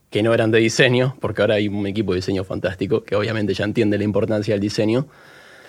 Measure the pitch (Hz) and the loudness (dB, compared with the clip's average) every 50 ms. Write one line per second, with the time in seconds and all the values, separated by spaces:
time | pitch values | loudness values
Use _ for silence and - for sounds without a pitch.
0 | _ _ - 104 104 117 117 117 113 110 110 113 113 117 - - 143 127 123 123 | _ _ -2 0 2 2 2 2 2 4 4 4 4 4 4 4 4 4 4 2
1 | 127 135 131 - - 98 92 - 101 110 110 104 107 107 98 104 101 98 95 107 | 0 0 -2 -4 -6 -6 -2 0 0 2 2 2 0 -2 -4 -4 -4 -4 -2 -2
2 | 110 95 92 92 90 - 98 95 95 - - 98 - 90 92 - - 92 76 107 | -2 -2 -2 -2 -2 -2 -4 -4 -4 -4 -6 -4 -4 -4 -4 -4 -4 -2 -2 -4
3 | - - - 104 104 107 110 110 107 101 98 - 101 104 104 - 113 104 104 101 | -4 -2 -4 -2 -2 -2 -2 -2 -2 -2 -2 -2 -2 -2 0 0 0 2 2 0
4 | 104 104 98 98 101 101 110 107 101 117 107 101 98 104 - - 107 107 113 127 | 0 0 0 0 0 0 0 -2 0 0 -2 0 0 -2 -2 0 0 0 0 0
5 | 151 - - - - - - - - - - - - | -2 -4 -10 -20 -20 -20 -20 -20 -20 -20 -20 -20 -20